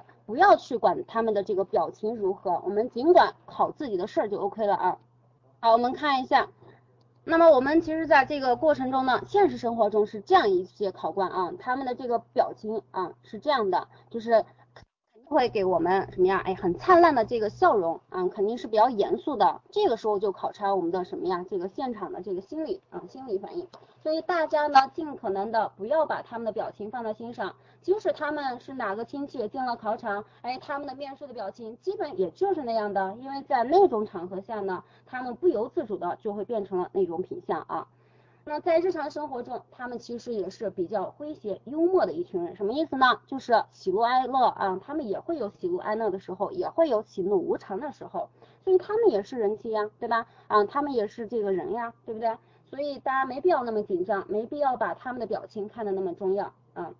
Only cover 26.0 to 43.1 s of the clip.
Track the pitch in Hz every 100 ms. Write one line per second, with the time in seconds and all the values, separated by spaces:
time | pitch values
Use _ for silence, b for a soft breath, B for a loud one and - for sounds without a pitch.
26 | 294 202 - 233 226 208 165 - 214 247
27 | 220 220 233 240 190 - b b - 415
28 | 370 294 302 302 269 247 - 269 214 202
29 | 226 277 285 277 208 269 254 233 214 220
30 | 233 202 214 b 240 262 - 285 285 262
31 | 277 277 285 233 208 - 220 240 359 427
32 | 311 185 160 - 392 349 240 226 208 196
33 | 190 220 269 277 - 262 233 349 403 220
34 | 208 185 180 190 196 220 196 180 - b
35 | _ 254 254 233 359 233 247 - 233 180
36 | 175 - 220 208 190 233 190 185 175 185
37 | 180 165 185 - - - - 165 - b
38 | b b b b - 302 349 330 359 339
39 | 294 294 294 247 226 233 - - 247 240
40 | - 233 247 220 180 - 208 190 170 202
41 | 180 - 294 302 208 185 - 302 339 370
42 | 214 175 - 359 349 - 202 269 320 262
43 | 254